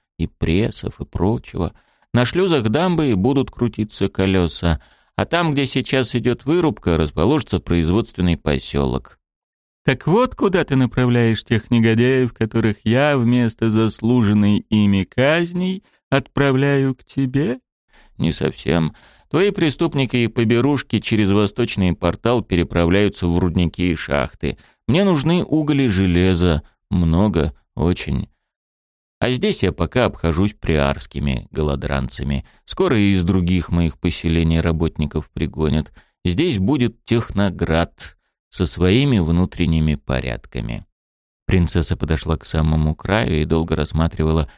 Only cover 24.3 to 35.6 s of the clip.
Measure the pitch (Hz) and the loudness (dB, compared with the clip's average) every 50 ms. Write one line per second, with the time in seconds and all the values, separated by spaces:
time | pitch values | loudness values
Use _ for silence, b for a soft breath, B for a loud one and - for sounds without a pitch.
24.3 | - - - 71 - b b b b b b - 120 170 202 196 180 147 135 156 | -6 -6 -6 -6 -6 b b b b b b 0 0 2 2 2 2 2 2 0
25.3 | 170 180 - - - 156 156 143 151 139 139 123 98 92 98 92 85 85 90 95 | 0 0 0 0 -2 -2 0 0 0 0 2 2 2 2 2 2 2 2 2 2
26.3 | 92 82 90 90 80 73 b b b b _ _ - 87 87 82 80 85 101 107 | 2 2 2 2 0 0 b b b b _ _ -2 0 2 2 2 2 2 2
27.3 | 90 - 73 67 - - _ _ _ - 76 85 90 - - - 67 65 - - | 2 0 -2 -2 -4 -8 _ _ _ -2 0 0 0 -2 -4 -4 -4 -4 -6 -8
28.3 | _ _ _ _ _ _ _ _ _ _ _ _ _ _ _ _ _ _ - 120 | _ _ _ _ _ _ _ _ _ _ _ _ _ _ _ _ _ _ -4 -4
29.3 | 127 127 185 214 185 - - 92 80 - 87 82 - 127 120 98 - - - 82 | -2 -2 -2 -2 -2 0 -2 -2 0 -2 -4 -2 0 0 0 0 0 -2 -2 -2
30.3 | 80 80 98 104 - - - - 82 73 71 69 69 - - - - 69 71 71 | 0 0 0 -2 -2 -4 -4 -2 0 0 0 0 -2 -4 -8 -12 -8 -4 -4 -2
31.3 | 65 60 - - - - 78 73 69 69 69 73 69 67 67 - - - - 67 | -2 -4 -6 -8 -6 -4 -2 -2 -2 -4 -4 -4 -4 -4 -4 -6 -8 -8 -6 -4
32.3 | 71 65 b b b b b - - - 190 175 139 110 101 101 98 92 87 87 | -4 -4 b b b b b -18 -4 -2 0 2 2 4 4 4 4 2 2 2
33.3 | 98 95 90 85 92 90 80 - 87 87 85 80 - - - 90 85 - - 85 | 2 0 2 2 0 0 0 0 0 0 0 0 -2 -2 -4 -4 -4 -2 -2 0
34.3 | 82 82 82 82 82 82 80 87 82 78 82 80 - - 76 71 - 73 - - | 0 2 2 2 2 2 2 0 0 0 -2 -2 -2 -4 -6 -4 -4 -6 -8 -8
35.3 | _ - 82 73 - 73 | _ -6 -6 -6 -4 -2